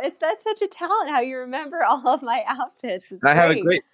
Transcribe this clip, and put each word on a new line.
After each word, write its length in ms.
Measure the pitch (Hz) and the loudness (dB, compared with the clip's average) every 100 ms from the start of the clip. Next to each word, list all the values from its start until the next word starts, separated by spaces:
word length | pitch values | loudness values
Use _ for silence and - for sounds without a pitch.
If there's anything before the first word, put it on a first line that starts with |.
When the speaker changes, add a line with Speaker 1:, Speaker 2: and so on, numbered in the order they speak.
Speaker 1:
it's, 140 | 277 - | 0 -2
that's 240 | 320 403 | -4 -2
such 180 | 440 427 | -4 -2
a 60 | 403 | -4
talent, 420 | - 349 427 311 | -4 -2 0 0
how 120 | 285 | 0
you 160 | 262 262 | -2 -4
remember 460 | 254 254 294 330 | -8 -8 -6 0
<laughs> 60 | 214 | 2
all 160 | 269 254 | 2 2
of 140 | 285 | 0
my 220 | 247 247 208 | 0 -4 -4
outfits. 580 | 262 269 _ 240 190 - | -6 -8 _ -8 -8 -10
It's 120 | 190 | 0
Speaker 2:
And 60 | 139 | 4
I 40 | |
have 180 | 151 170 | 6 6
a 20 | |
Speaker 1:
great. 100 | 139 165 | 4 2
Speaker 2:
great 180 | 180 - | 0 -2